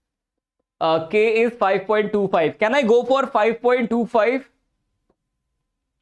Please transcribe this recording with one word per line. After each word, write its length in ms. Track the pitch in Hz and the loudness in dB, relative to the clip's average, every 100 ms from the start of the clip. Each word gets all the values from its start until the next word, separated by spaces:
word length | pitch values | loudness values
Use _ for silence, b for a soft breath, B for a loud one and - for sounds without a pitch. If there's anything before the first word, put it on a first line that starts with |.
| _ _ _ _ _ _ _ - | _ _ _ _ _ _ _ -4
Uh, 260 | 165 160 160 | -2 -2 0
K 340 | 214 226 220 | 0 2 2
is 120 | 233 | 0
five 320 | 233 190 196 190 | 0 -2 -2 -2
point 260 | 214 208 | -2 0
two 160 | 208 190 | -2 0
five. 280 | 185 151 - | 0 0 -2
Can 160 | 214 | -2
I 80 | 277 | 0
go 220 | 220 240 | 2 2
for 240 | 233 269 254 | 2 0 0
five 340 | 220 220 233 | 0 0 0
point 280 | 240 254 226 | 0 0 0
two 140 | 233 220 | -4 -2
five? 420 | 233 214 262 - _ _ _ _ _ _ _ _ _ _ _ _ _ _ _ | 0 0 -2 -8 _ _ _ _ _ _ _ _ _ _ _ _ _ _ _